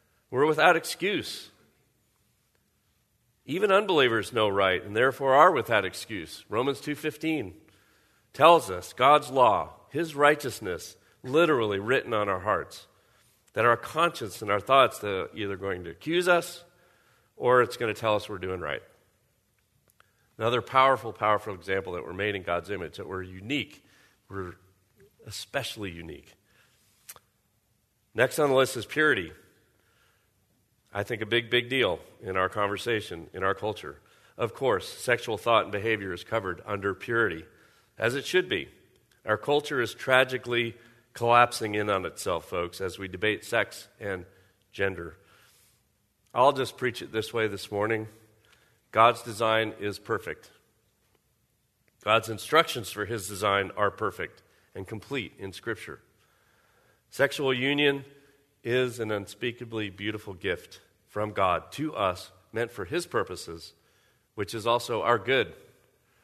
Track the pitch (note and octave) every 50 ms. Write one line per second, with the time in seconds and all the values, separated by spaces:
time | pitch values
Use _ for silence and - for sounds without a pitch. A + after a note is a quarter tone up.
0 | _ _ _ _ _ _ B2 B2+ D3 D#3 D3+ D3+ D#3 F3+ E3 D#3+ - - - -
1 | E3+ G3+ G#3 C#3+ - - - - - - _ _ _ _ _ _ _ _ _ _
2 | _ _ _ _ _ _ _ _ _ _ _ _ _ _ _ _ _ _ _ _
3 | _ _ _ _ _ _ _ _ _ - C#3+ F#3 G#3 G3+ F#3+ G3+ G#3+ - F3+ D3
4 | C3 A#2+ A2+ A2 F#2+ - B2+ A2+ G#2+ G#2 G2 G2+ G2 F#2+ F#2 F2 - G2+ G#2 A2
5 | B2+ C3+ B2+ - C#3 C3+ C3 C#3+ D#3+ F#3+ E3 B2+ A2 - A2+ G#2 F#2+ F2+ - -
6 | - - A2 F#2 D#2 D#2+ - - - - G#2 A2+ B2+ C#3 C3+ C3 - D3 D3 -
7 | - D#3 D3 - - D#3+ D#3+ D3 G#2+ F#2 E2 - _ _ _ _ _ _ _ _
8 | _ _ _ _ _ _ - - D3 E3 F3 D#3 - F#2+ F2+ F2 - - - -
9 | B2 C#3 D3+ D3 C3+ B2+ C3 C3+ B2 A2 G2 E2+ D2+ D2+ - - _ _ - D3
10 | E3+ D#3+ D3 C#3 D3 D3 D3+ D3+ - B2 - - A2 F#2+ F2 D#2+ - - - _
11 | _ _ _ _ - B2+ C3+ D#3+ F3 D#3 D3+ B2 A2+ G#2 G2+ G2 G#2 A2+ C3 C3
12 | - - A#2 G#2+ G#2 G2+ F#2+ F#2 F2+ G#2+ G2 E2 D2 - - - - _ _ _
13 | _ _ _ _ _ _ _ _ _ _ - A2+ A2 A#2+ A#2 A2+ - - - D#3
14 | E3+ E3+ - - A#2 F#2+ - - A2 G2+ G2+ G2+ - - C3 C3+ B2+ G#2+ - -
15 | G#2+ G#2 G2 F#2+ D#2+ - - G#2 G#2 G2 G2 F2+ G2 G2 F#2 F2+ F2 E2+ E2 -
16 | - D3+ E3 F3 F3 F3+ F3 E3+ E3 - - - - _ _ _ _ _ _ _
17 | _ _ _ _ _ _ _ - - B2 B2+ B2+ A#2+ - - - B2 A2 G#2 -
18 | A#2 A2 G#2+ G#2 - - G#2 F#2 F2+ F#2+ F#2 F2 E2 D2 C2+ G#1+ - - _ _
19 | _ _ _ _ _ _ _ _ _ _ _ _ _ _ _ _ _ _ _ _
20 | _ _ _ _ _ _ _ - A2+ A#2 B2 A#2+ - - - C3 C3 C3+ C3 A2
21 | A2+ A2+ G2 - G#2+ G#2+ G#2 G2+ - A2 F#2+ F2 - G2 F#2+ F#2+ F#2+ F#2+ F2 F2
22 | A#1 D2+ F2+ F#2+ G2+ G#2 G2+ F#2+ F2 F2 E2+ F2 E2+ G2 G2+ F#2 E2+ D2+ - -
23 | G2 - F#2+ F#2 F#2 F#2 F#2 F#2+ G2+ A2+ D3 C#3 G#2 - - - _ _ _ _
24 | _ _ _ _ _ - G2 G2 F#2 F2 F2 - _ _ _ _ _ _ _ _
25 | - _ _ _ - A2 - - - - - C#3 A#2+ - - A2 G#2 F#2+ E2 E2+
26 | E2+ D#2+ D2+ C#2 - - _ _ _ _ _ _ _ _ _ _ _ _ _ _
27 | _ - - - _ _ _ _ _ _ _ _ _ _ _ _ _ _ _ _
28 | _ _ - G#2+ B2+ C3 - - D3+ C#3 C3 C3 C3 B2+ - B2 G#2 - - D3
29 | D#3 D3+ B2+ G2 E2+ D#2 - - _ _ _ _ _ _ _ _ _ _ _ _
30 | _ _ _ _ _ _ _ _ _ _ _ _ _ _ _ _ _ _ - G2+
31 | G2+ - A#2+ G#2 A2+ G2+ A#2 A#2+ A#2 A2 A#2+ A#2+ A#2 A#2+ C3+ C3 A#2 F#2 E2+ -
32 | - - - - A#2+ G2 F#2 F#2+ F#2 F#2 - G#2+ G#2 G2+ G#2 G2 - A#2+ A#2 G#2+
33 | G2 - F2 E2 D#2+ D#2+ - F#2 F#2+ F#2+ G2 - G#2 G#2+ G2+ - - D2 C#2 -
34 | _ _ _ _ _ _ _ - A#2 A2+ - - C3+ B2+ G#2 F2+ - - - -
35 | - B2+ A#2+ A#2 - B2 A2 G2 - A#2 A#2 G#2+ D2+ F#2 G2+ G2+ G2+ A2+ A2 G2+
36 | G2 F#2+ F2 E2+ - - A2 A2+ G2 F#2 F2+ - - G#2+ G#2 G2+ G2 G2+ F#2 -
37 | - B2 A#2 A#2 A2+ F#2+ E2 D#2+ D#2+ - _ _ _ _ _ _ _ _ _ -
38 | G#2+ A#2 B2+ C#3 - - - F#3 E3 B2+ A2 E2+ C2 - - _ _ _ _ _
39 | _ _ _ _ - A2 G#2+ - - D3 D3 D3+ D3 - D3+ C3 A#2 G#2+ - -
40 | - C3 C3 B2+ C3+ C3 C3 A#2+ - A#2+ A#2+ A#2+ A#2+ A#2 - - - - _ _
41 | _ _ - - A#2 A#2 A#2+ A#2+ A#2+ A#2+ - - A2+ G#2 G#2 G#2+ G#2 G#2 G2+ F#2+
42 | F#2 D#2+ - - - G2 F2 E2 - - F#2+ F2 F2 E2+ - - F#2+ F#2 - -
43 | G2 F#2 F#2 F2 G#2+ G#2+ G#2+ - - - A#2 A2+ G2+ - - - - - _ -
44 | A2 G2+ F#2+ F2+ F2+ - _ _ _ _ _ _ _ _ - - G2 G2 F#2+ E2+
45 | E2+ E2 D#2+ - _ _ _ _ _ _ _ _ _ _ _ _ _ _ _ _
46 | _ _ _ _ _ _ - A#2 B2+ C#3+ C#3 C3+ B2 - - - B2+ B2 A2+ -
47 | - C2+ G#2 A2 G#2+ - - A#2 A2 G#2 G2+ G2 - - G#2 G2+ G#2 A2 A2+ A2
48 | A2 G#2+ - - _ _ _ _ _ _ _ _ _ _ _ _ _ _ - A2
49 | A2+ A#2+ A#2+ - - A#2+ G#2 G2+ A#2 A2 A2 A2 A2 G#2+ F2+ - G2+ G#2 F#2+ -
50 | - - A2 G2 - E2 D2+ - - - _ _ _ _ _ _ _ _ _ _
51 | _ _ _ _ _ _ _ _ _ _ _ _ _ _ _ _ _ _ _ _
52 | - G#2 A2 A2+ A2 A2+ A2 G2 - - D3+ D#3+ E3 - - B2 G#2 - - G#2
53 | G#2 F#2+ A#2 G#2+ F#2 G2 G#2 F#2 G#2+ G2+ G2 G2 G2 F#2 - G#2 G#2 G2 - -
54 | A2 G2 - - E2+ - - - _ _ _ _ _ _ - G2 F#2+ - A2+ G#2
55 | - - C#3 C3 F#2+ - - - G2+ G2 F#2 - - A#2 A2 - - - C2+ -
56 | _ _ _ _ _ _ _ _ _ _ _ _ _ _ _ _ _ _ _ _
57 | _ _ - - C3+ C#3 - - C#3+ C3 C3 B2 B2+ C#3 C#3+ C#3+ D3 C#3+ C#3 C#3
58 | C#3 - - - _ _ _ _ _ _ _ _ - A#2 B2 B2+ B2+ B2 A2+ A#2+
59 | A2 G#2+ G#2+ G2+ G2 - - - B2+ A#2+ A#2 - B2 A2+ A#2 A2 G#2 G2+ F#2 F#2+
60 | G2+ G#2+ G#2 G#2 - G#2 F#2+ E2+ - F#2+ F2 - - - - - _ _ _ _
61 | _ _ - G#2 G#2+ G#2+ G#2 G#2 F#2+ F#2 F2 E2 - - - C3+ D3+ D3+ - -
62 | G2+ F#2 F2 - - - - _ _ _ - A2 A#2 A2+ - G#2 F#2+ E2+ C#3+ F3
63 | E3+ - - A2+ F#2+ - F#2 E2+ - F2 E2 E2 - - - _ _ _ _ _
64 | _ _ _ _ _ _ _ A2 G2+ - - A2+ G2+ A#2 A#2 A#2+ - - A#2 G#2
65 | D#2 A2+ A#2+ G#2+ G#2 A#2+ C3+ B2+ G#2 - - - - _ _ _ _ _ _ _
66 | _ _ _ _